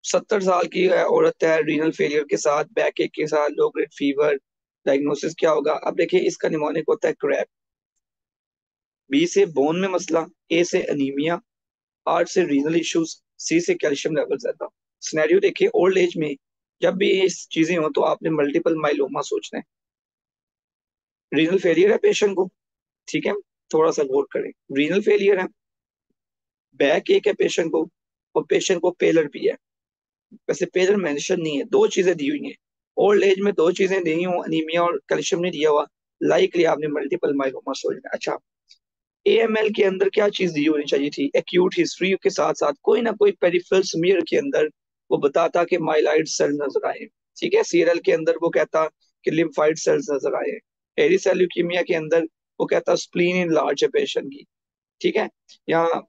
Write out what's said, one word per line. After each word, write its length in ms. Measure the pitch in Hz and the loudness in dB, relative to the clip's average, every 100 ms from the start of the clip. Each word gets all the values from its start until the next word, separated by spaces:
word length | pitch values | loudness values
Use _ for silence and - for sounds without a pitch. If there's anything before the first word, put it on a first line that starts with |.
सत्तर 400 | - 180 - 214 | -2 -4 0 -2
साल 240 | 185 180 175 | 2 0 0
की 200 | 196 180 | 0 2
है, 180 | 170 | 2
औरत 400 | 165 160 160 - | 2 2 2 2
है, 180 | 165 160 | 0 2
renal 280 | 151 147 160 | 0 0 -2
failure 340 | 151 156 147 | -2 -2 -2
के 120 | 143 180 | -2 -2
साथ, 280 | 156 147 | 0 0
बैक 360 | - - 151 - | -2 -2 -2 -2
एक 100 | 151 | -6
के 160 | - 156 | -4 -2
साथ, 240 | 151 147 | 0 -2
low 200 | 156 151 | 0 -2
grade 220 | 160 151 | -2 -6
fever, 420 | - 139 139 151 143 _ _ _ _ - | -2 -4 0 0 0 _ _ _ _ -2
diagnosis 480 | 139 143 147 160 | 0 0 -2 -6
क्या 160 | 165 165 | 0 0
होगा? 220 | 151 143 | 2 0
अब 240 | 151 - - | -2 -4 -2
देखिए 240 | 170 180 | 0 2
इसका 280 | 175 165 - | 0 -2 -4
निमोनिक 360 | 160 151 156 156 | -2 -2 -4 -2
होता 200 | 156 165 | 0 0
है 60 | |
crab, 320 | - 143 139 - _ _ _ _ _ _ _ _ _ _ _ _ _ _ _ _ | -2 -2 -2 -4 _ _ _ _ _ _ _ _ _ _ _ _ _ _ _ _
B 160 | 139 175 | 0 2
से 200 | 196 196 | 2 2
bone 340 | 139 143 170 | 2 0 0
में 80 | 196 | 0
मसला, 380 | 180 180 165 156 _ _ | -2 0 -2 -2 _ _
ए 120 | 170 | 0
से 180 | 175 185 | 2 0
anemia, 580 | - 143 135 139 151 170 _ _ _ _ _ _ - | -2 -2 -2 -2 -2 -4 _ _ _ _ _ _ -2
R 180 | 165 170 | -2 0
से 180 | 190 | 0
renal 320 | 170 139 147 165 | 2 2 2 0
issues, 460 | 156 170 160 - _ _ | 0 -2 -4 -8 _ _
सी 220 | - 160 | -2 0
से 140 | 175 | 0
calcium 420 | 180 151 139 - 151 | -2 -2 -2 -2 -2
लेवल 220 | 123 139 | -2 -4
ज्यादा। 300 | - - - _ _ _ | -6 -8 -12 _ _ _
Scenario 400 | - 156 156 185 | -6 -2 2 4
देखिए, 280 | 180 - 226 | 2 0 0
old 300 | - 180 190 | 2 2 2
age 180 | 180 175 | 0 0
में 200 | 151 139 _ _ _ _ | -6 -6 _ _ _ _
जब 120 | 170 | -2
भी 260 | 185 185 190 | 0 2 2
ये 80 | 190 | 2
चीजें 480 | - - 160 160 175 | -2 -6 -2 0 0
हो 120 | 156 | -2
तो 120 | 143 | 0
आपने 300 | 156 151 165 | -2 -2 -2
multiple 440 | 156 143 165 165 160 | 0 0 0 0 0
myeloma 440 | 151 147 139 151 | -2 -2 -2 -4
सोचना 380 | 139 135 - - | -6 -8 -8 -12
है। 60 | - _ _ _ _ _ _ _ _ _ _ _ _ _ _ _ _ | -14 _ _ _ _ _ _ _ _ _ _ _ _ _ _ _ _
Renal 240 | 139 160 190 | 0 2 2
failure 340 | 175 160 202 | 2 4 4
है 60 | 226 | 4
patient 380 | 208 202 208 190 | 2 2 0 0
को, 140 | 185 _ _ _ _ _ - | -4 _ _ _ _ _ -8
ठीक 180 | 156 - | -6 -4
है, 60 | 208 - _ _ | -6 -10 _ _
थोड़ा 180 | 160 160 | 2 2
सा 140 | 156 | 0
गौर 240 | 139 135 135 | 0 0 -2
करें, 180 | - - - _ | -6 -8 -14 _
Renal 280 | 139 151 190 | -2 0 0
failure 400 | 208 202 196 190 | 2 2 4 2
है, 80 | 185 _ _ _ _ _ _ _ _ _ _ _ _ | -2 _ _ _ _ _ _ _ _ _ _ _ _
बैक 360 | _ 139 175 - | _ 2 2 2
एक 160 | 196 208 | 2 2
है 60 | |
patient 400 | - 170 - 165 | 0 0 0 -2
को 180 | 160 170 _ _ _ _ | -2 -4 _ _ _ _
और 100 | 160 | -6
पेशेंट 360 | 151 185 - 175 | 0 -2 0 0
को 100 | 175 | -2
पेलर 380 | 175 170 160 151 | 0 2 2 0
भी 180 | - - | -2 -4
है। 100 | - _ _ _ _ _ _ _ | -4 _ _ _ _ _ _ _
वैसे 320 | - - - 175 | -14 -8 -6 -4
failure 300 | 185 185 208 | 0 2 2
mention 440 | 170 143 - 185 | 0 -4 -4 -4
नहीं 180 | 160 143 | -2 -4
है, 60 | |
दो 220 | - 135 214 | 0 2 2
चीजें 300 | 208 185 170 | 2 0 0
दी 120 | 143 | -2
हुई 200 | 147 - | -4 -8
हैं। 80 | - _ _ _ - | -14 _ _ _ 0
Old 280 | 185 202 | 4 4
age 140 | 196 190 | 4 2
में 160 | 202 | 0
दो 180 | 190 160 | 2 0
चीजें 320 | 180 190 190 | 2 0 0
दी 200 | 170 160 | -2 -2
हुई, 0 | |
अनीमिया 580 | 180 175 - 160 156 170 | -2 -4 -2 -4 -2 0
और 200 | 170 147 _ | 0 -2 _
calcium 340 | 156 147 170 | -4 -2 -2
नहीं 100 | 180 | -2
दिया 180 | 160 151 | 0 2
हुआ, 160 | 147 147 _ _ _ | 2 0 _ _ _
likely 420 | 147 160 185 - 160 | 0 2 2 2 0
आपने 220 | 147 151 | 0 -4
multiple 460 | 147 - 175 156 | -4 -4 -2 -2
माइलोमा 380 | 139 135 131 - | -2 -4 -6 -10
सोचना 360 | 135 - - - | -6 -6 -6 -8
है। 20 | |
अच्छा, 260 | - - 139 _ _ _ _ _ _ _ _ 202 | -8 -6 -8 _ _ _ _ _ _ _ _ 2
एएमएल 460 | 214 226 220 214 | 2 2 0 0
के 120 | 214 | 2
अंदर 240 | 196 190 196 | 0 2 0
क्या 200 | - 208 | 2 0
चीज 240 | 202 185 | 0 -2
दी 120 | 156 | 0
होनी 200 | 147 151 | 0 0
चाहिए 260 | 147 143 147 | 0 -2 -2
थी? 200 | 147 139 - | -2 -2 -2
Acute 380 | - 175 185 175 | 0 0 2 0
history 340 | 156 - 185 | -2 -2 -2
के 180 | 190 196 | 0 -2
साथ 240 | - 156 | 0 -2
साथ 180 | 151 151 139 | 0 -2 -2
कोई 180 | - - | 0 2
ना 120 | 226 | 0
कोई 200 | 208 208 | 2 2
peripheral 500 | 185 180 175 - 190 | 4 0 0 0 0
smear 380 | 202 165 175 185 | 0 -2 2 2
के 160 | 160 160 | 2 -2
अंदर 340 | 139 147 151 _ _ _ _ | 0 0 -2 _ _ _ _
वो 80 | - | 0
बताता 460 | 143 165 165 175 | 0 2 0 0
कि 140 | 175 175 | 0 0
myeloid 480 | 156 156 151 156 156 | 0 2 2 2 0
सेल 240 | - 151 | -2 -2
नजर 360 | 147 139 440 - | 0 -2 -2 -4
आए, 200 | - 226 _ _ - | -8 -14 _ _ -8
ठीक 160 | 349 | 0
है। 80 | 427 | 0
सीएलएल 360 | - 170 165 170 | 2 2 2 2
के 140 | - | 2
अंदर 200 | 165 160 160 | 0 0 0
वो 80 | 170 | 0
कहता 360 | 160 151 160 160 _ _ _ | 0 0 0 -2 _ _ _
कि 60 | - | -2
lymphoid 460 | 156 165 143 156 160 | 0 0 2 0 2
cells 300 | - 151 143 | 0 0 0
नजर 240 | 139 139 | -4 -2
आए, 240 | 131 135 - _ _ _ - | -4 -6 -8 _ _ _ 0
Hairy 200 | 151 190 | 2 4
cell 180 | - 180 | 2 2
leukemia 460 | 175 - 170 175 | 0 0 -2 -2
के 120 | 170 | -2
अंदर 300 | 165 156 165 160 _ _ _ | -2 2 0 0 _ _ _
वो 60 | 170 | -2
कहता 260 | 170 - | 0 0
spleen 540 | - - 175 175 185 170 | -2 -2 0 0 2 0
enlarge 360 | 156 143 143 | 0 0 0
है 60 | 147 | 0
patient 440 | 143 139 123 139 | 0 -2 -4 -6
की, 140 | 139 - _ _ _ _ _ | -14 -20 _ _ _ _ _
ठीक 160 | - - | -2 -2
है। 140 | 208 _ _ - - | -4 _ _ -16 -2
यहाँ 400 | 165 165 165 | 0 0 -2